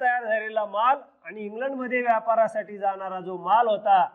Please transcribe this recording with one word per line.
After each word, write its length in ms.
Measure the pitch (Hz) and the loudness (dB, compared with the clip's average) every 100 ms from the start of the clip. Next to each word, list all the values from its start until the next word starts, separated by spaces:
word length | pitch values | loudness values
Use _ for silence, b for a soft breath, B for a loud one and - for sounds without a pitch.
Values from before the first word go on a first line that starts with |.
तयार 220 | 254 247 | 0 0
झालेला 420 | 233 220 214 214 208 | 0 -2 -2 -4 -4
माल 320 | 202 233 277 - _ 165 | 0 2 2 -2 _ -16
आणि 160 | 208 | -12
इंग्लंडमध्ये 600 | 208 214 269 269 247 247 | -10 -6 -6 -6 -4 -2
व्यापारासाठी 760 | 240 220 226 226 220 214 202 208 | 2 0 2 2 2 0 -8 -4
जाणारा 420 | 196 190 190 185 | -4 -2 -6 -8
जो 180 | 180 180 | -8 -8
माल 300 | 175 214 240 | 2 4 4
होता, 380 | 202 208 196 165 | 2 4 4 4